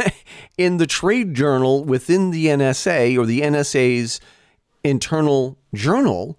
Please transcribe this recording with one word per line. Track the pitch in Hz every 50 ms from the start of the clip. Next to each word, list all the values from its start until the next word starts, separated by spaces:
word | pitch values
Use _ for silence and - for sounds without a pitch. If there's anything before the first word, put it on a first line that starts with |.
<laughs> | 247 175 - - _ - - - - - _ -
in | 180 180 180 175
the | 165 139
trade | - - - 185 226 254 240 190 151
journal | 120 139 147 135 131 131 131 135 139 147
within | 151 127 127 - - 170 190 190 185
the | 170 165 160 156
N | 147 139
S | 139 135 127 - - 196
A | 170 151 120 120 127 123
or | 120
the | 113 117 131 147
N | 147 147
S | 147 143 - -
A's | 135 127 127 123 120 120 113 - - - - _ _ _ _ _ _ _ _ _ _ -
internal | 147 139 123 - - 160 156 151 147 143 135 127 127 135 - _ _ -
journal, | 104 101 143 190 254 277 214 104 87 95 135 156